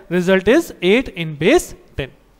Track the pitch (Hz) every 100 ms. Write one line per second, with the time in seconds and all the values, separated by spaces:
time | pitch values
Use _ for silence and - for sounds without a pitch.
0 | - 175 180 190 185 294 - - 175 233
1 | 269 175 160 147 170 349 - - _ -
2 | 135 - _